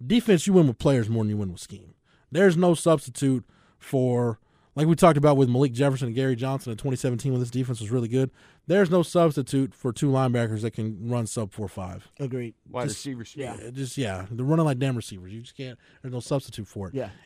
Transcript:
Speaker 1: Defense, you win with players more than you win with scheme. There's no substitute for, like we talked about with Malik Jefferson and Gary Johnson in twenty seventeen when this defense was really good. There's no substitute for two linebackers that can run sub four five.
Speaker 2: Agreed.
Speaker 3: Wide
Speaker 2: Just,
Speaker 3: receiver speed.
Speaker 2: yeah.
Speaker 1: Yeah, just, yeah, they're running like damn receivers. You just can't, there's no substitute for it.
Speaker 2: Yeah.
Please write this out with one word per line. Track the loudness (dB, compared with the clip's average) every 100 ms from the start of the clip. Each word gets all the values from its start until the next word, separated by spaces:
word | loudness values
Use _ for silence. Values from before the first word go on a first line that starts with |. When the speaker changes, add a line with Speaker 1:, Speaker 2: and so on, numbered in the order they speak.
Speaker 1:
Defense, | 0 2 4 4 6
you |
win | 6 6
with | 4
players | 2 2 2
more | 0
than | 0
you | -2
win | -4
with | -8
scheme. | -16 -18 -20 _ _ _ -6
There's | 4 4 6
no | 4
substitute | 4 4 2 0 -2 0 0 -4 _ _ _
for, | -4 0 2 2 0 -4 _ _ _
like | 0 2
we |
talked | 6 6 6
about | 6 6
with | 4
Malik | 4 2
Jefferson | 2 0 0 -4
and | -2
Gary | -2 -2
Johnson | -4 -6 -8
in | -8
twenty | -6 -2
seventeen | -2 -2 -2
when | -2
this | -2
defense | -4 -4 -6
was | -4
really | -4 0
good. | 0 -2 _ _ _ 0
There's | 2 4
no | 2
substitute | 2 2 2 2 -2 -2 -2
for | -4 -6
two | -2 0
linebackers | 2 2 0 -2 -2
that | -6
can | -4 -6 -6 -6
run | -4 -4
sub | -6 -8
four | -8 -10
five. | -10 -12 -12 -16 -10
Speaker 2:
Agreed. | -8 -8 -10 -14 -12
Speaker 3:
Wide | -6
Speaker 2:
Just, | -6 -6
Speaker 3:
receiver | -10 -10 -12
speed. | -12
Speaker 2:
yeah. | -12 -12
Speaker 1:
Yeah, | -12
just, | -10 -8 -6
yeah, | -6 -6 -8
they're | -4 0
running | 2
like | 2 0
damn | -2 -4
receivers. | -8 -14 -16
You | -16
just | -16 -14
can't, | -14 -14 _ _
there's | -12
no | -10
substitute | -4 -4 -6 -14 -12
for | -10 -10
it. |
Speaker 2:
Yeah. | -8 -10 -12